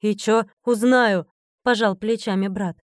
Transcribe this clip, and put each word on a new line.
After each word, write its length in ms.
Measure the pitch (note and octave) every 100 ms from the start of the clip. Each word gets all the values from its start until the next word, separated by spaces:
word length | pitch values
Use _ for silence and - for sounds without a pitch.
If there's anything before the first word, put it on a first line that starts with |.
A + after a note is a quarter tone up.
«И 140 | G#3+ G#3
чё? 280 | - A3+ A3 _ -
Узнаю», 600 | A#3 A#3+ B3+ A#3 F#3+ E3+ _ _ _
пожал 320 | - A#3 A3 F#3+
плечами 520 | G#3+ A3+ A3+ F#3+ G3
брат. 300 | F#3+ F#3+ -